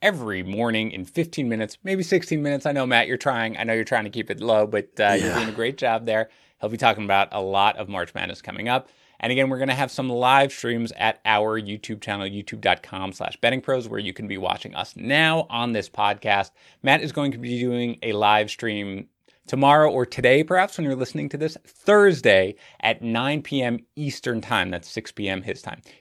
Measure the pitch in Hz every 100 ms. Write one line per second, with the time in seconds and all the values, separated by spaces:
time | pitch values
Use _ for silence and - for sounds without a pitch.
0 | 202 175 110 95 90 101 117 110 110 95
1 | 90 - 165 - 123 113 107 - 190 190
2 | 170 190 - 156 147 143 147 143 127 117
3 | 117 127 143 120 113 110 113 113 107 120
4 | 107 113 104 90 113 110 107 107 101 -
5 | 104 98 92 117 110 107 117 143 123 113
6 | 113 110 113 _ _ - 110 113 123 107
7 | 101 98 98 101 95 98 101 - 101 98
8 | 87 98 92 92 - 95 113 131 - _
9 | _ - 117 127 135 127 135 131 135 -
10 | 131 120 123 135 139 - 120 117 113 -
11 | 110 - 110 107 107 110 104 104 - 107
12 | - 101 98 101 101 110 101 90 - 95
13 | 95 - - - 117 131 131 131 113 107
14 | 104 - 104 98 90 - - 76 - -
15 | 117 143 160 160 - 117 120 110 95 -
16 | 104 101 107 101 98 _ _ _ 135 151
17 | 151 147 143 120 120 120 123 120 120 117
18 | 117 104 104 107 107 - 117 104 101 98
19 | - _ _ _ - 135 139 151 151 127
20 | - - 127 135 156 185 196 - 151 131
21 | 127 156 147 147 156 - _ _ - 208
22 | 202 151 120 95 95 - - - 110 113
23 | 117 117 131 147 139 139 123 117 - -
24 | 147 - 131 117 - 113 92 87 - -
25 | - - 98 95 104 - - - - -